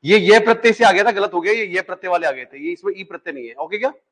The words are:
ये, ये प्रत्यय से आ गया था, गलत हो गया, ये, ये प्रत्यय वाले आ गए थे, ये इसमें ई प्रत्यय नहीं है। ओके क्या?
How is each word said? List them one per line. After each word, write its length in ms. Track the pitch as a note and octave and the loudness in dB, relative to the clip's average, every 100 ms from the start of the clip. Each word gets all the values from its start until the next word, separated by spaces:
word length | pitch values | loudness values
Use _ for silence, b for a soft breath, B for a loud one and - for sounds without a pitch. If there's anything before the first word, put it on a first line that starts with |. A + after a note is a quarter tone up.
ये, 140 | C#3+ G#3 | 4 2
ये 200 | F3+ A3 | 6 4
प्रत्यय 320 | A3 A3 A#3 | 6 2 2
से 120 | A3+ | 4
आ 60 | A3+ | 2
गया 120 | F#3 | 4
था, 60 | G#3+ | 0
गलत 240 | G3+ G3+ | 0 -4
हो 60 | F3+ | -4
गया, 120 | F3 | -2
ये, 120 | A3+ G3+ | -4 -4
ये 160 | F3+ | -8
प्रत्यय 280 | F#3 F#3 F#3+ | -8 -12 -4
वाले 160 | F3 D#3+ | -2 -2
आ 40 | |
गए 140 | C3 | -6
थे, 140 | B2 C#3 | -14 -12
ये 140 | D#3 | -12
इसमें 200 | E3+ G3 G3 | -8 -8 -10
ई 80 | |
प्रत्यय 300 | G3 F3 F3 | -14 -14 -14
नहीं 140 | C#3+ A#2 | -14 -16
है। 60 | |
ओके 240 | A#2 D#3+ G#3 | -14 -10 -6
क्या? 140 | B3+ C#4 _ | -6 -8 _